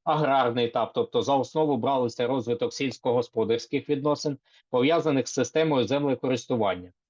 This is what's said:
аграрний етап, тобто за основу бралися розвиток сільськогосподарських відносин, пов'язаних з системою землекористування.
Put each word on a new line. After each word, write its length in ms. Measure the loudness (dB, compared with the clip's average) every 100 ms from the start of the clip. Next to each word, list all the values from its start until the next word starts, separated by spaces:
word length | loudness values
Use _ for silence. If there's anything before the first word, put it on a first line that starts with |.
аграрний 600 | -2 0 2 2 2 0 0
етап, 260 | 0 -2 -2
тобто 260 | -2 0
за 140 | 2 0
основу 420 | 0 0 0 0
бралися 500 | 0 0 -2 -2 -2
розвиток 460 | -2 -2 -2 -4
сільськогосподарських 1160 | -4 -6 -4 -2 0 0 -2 0 0 -2 -4 -2
відносин, 480 | -2 0 -2 -2 -6 _ _ _
пов'язаних 580 | 2 4 4 2 0 0
з 60 |
системою 540 | -2 0 0 2 2 2
землекористування. 1040 | 0 0 -2 -2 -2 -2 0 0 -2 -8 _